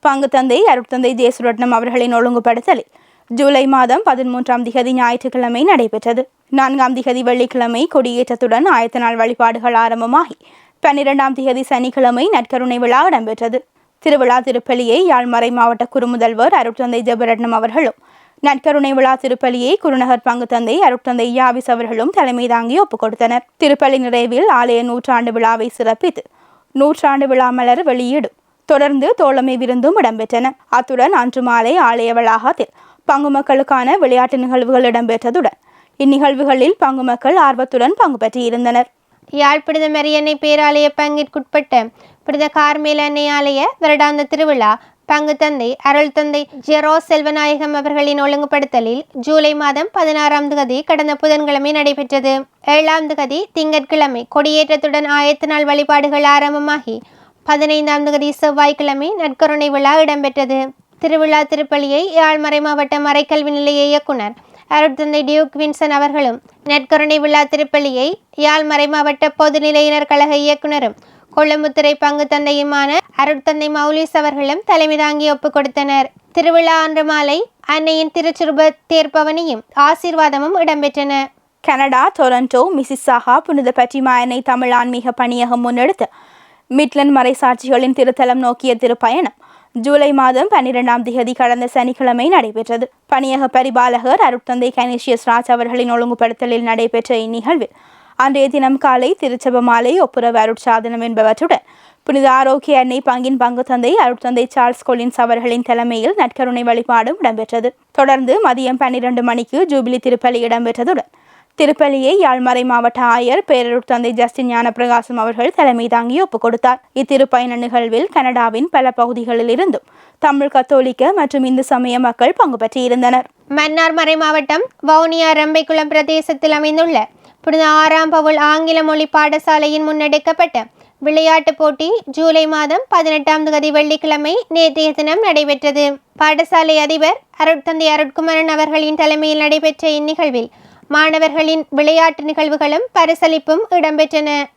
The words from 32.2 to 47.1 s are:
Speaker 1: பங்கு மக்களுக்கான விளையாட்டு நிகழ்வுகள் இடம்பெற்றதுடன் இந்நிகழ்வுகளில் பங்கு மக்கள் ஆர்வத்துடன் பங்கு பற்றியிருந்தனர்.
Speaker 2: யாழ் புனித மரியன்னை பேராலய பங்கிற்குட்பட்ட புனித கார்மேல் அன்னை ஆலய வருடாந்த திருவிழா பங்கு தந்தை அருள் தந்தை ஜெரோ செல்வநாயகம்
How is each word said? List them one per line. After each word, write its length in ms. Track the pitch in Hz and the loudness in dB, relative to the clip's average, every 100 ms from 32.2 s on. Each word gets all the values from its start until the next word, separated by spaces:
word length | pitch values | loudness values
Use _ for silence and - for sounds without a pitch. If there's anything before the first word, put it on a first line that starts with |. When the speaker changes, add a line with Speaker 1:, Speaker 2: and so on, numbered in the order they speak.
| 233 226 240 339 - _ _ _ - | 2 2 0 -2 -6 _ _ _ -2
Speaker 1:
பங்கு 240 | 285 285 | 0 2
மக்களுக்கான 640 | 277 277 269 277 269 247 381 | -2 2 0 2 0 2 2
விளையாட்டு 400 | 285 247 254 269 | 2 2 2 0
நிகழ்வுகள் 520 | 254 254 240 262 247 | -2 -2 2 2 2
இடம்பெற்றதுடன் 680 | 233 240 226 240 277 277 - _ _ _ _ | 0 -2 -2 -2 0 -2 -4 _ _ _ _
இந்நிகழ்வுகளில் 800 | 277 277 285 269 277 262 262 427 | 2 2 2 0 0 2 2 2
பங்கு 240 | 277 262 | 0 0
மக்கள் 340 | 254 240 269 359 | -4 -2 0 4
ஆர்வத்துடன் 580 | 294 254 262 254 247 415 | 2 2 -2 0 0 2
பங்கு 200 | 370 247 | 0 0
பற்றியிருந்தனர். 680 | 220 254 240 240 240 240 247 _ _ _ _ | -4 -2 -4 -2 0 0 0 _ _ _ _
Speaker 2:
யாழ் 320 | 285 285 302 302 | 0 2 2 -2
புனித 200 | 311 311 | -2 -2
மரியன்னை 440 | 302 294 302 302 294 | -2 0 0 0 -2
பேராலய 520 | 302 294 302 294 294 | 0 2 2 2 0
பங்கிற்குட்பட்ட 800 | 294 294 294 294 302 262 302 294 254 226 _ _ _ - | 0 -4 -2 -4 -6 -4 -4 0 -2 -2 _ _ _ -8
புனித 180 | 285 302 | -4 -2
கார்மேல் 500 | 302 294 302 302 302 | 0 0 0 -2 0
அன்னை 200 | 294 294 294 | -2 -2 -2
ஆலய 300 | 294 285 277 381 523 | 0 0 0 -2 -2
வருடாந்த 440 | 320 294 294 294 285 | 0 2 2 0 -4
திருவிழா 400 | 302 311 269 214 226 _ _ - | -2 0 2 2 0 _ _ -4
பங்கு 240 | 294 302 294 | -2 -2 -2
தந்தை 320 | 302 294 240 262 285 | -2 -2 -6 -6 -2
அருள் 220 | 285 302 294 | 0 0 -2
தந்தை 260 | 294 294 285 285 247 | -2 -4 -6 -12 -2
ஜெரோ 240 | 302 302 320 | 0 2 0
செல்வநாயகம் 720 | 320 | 0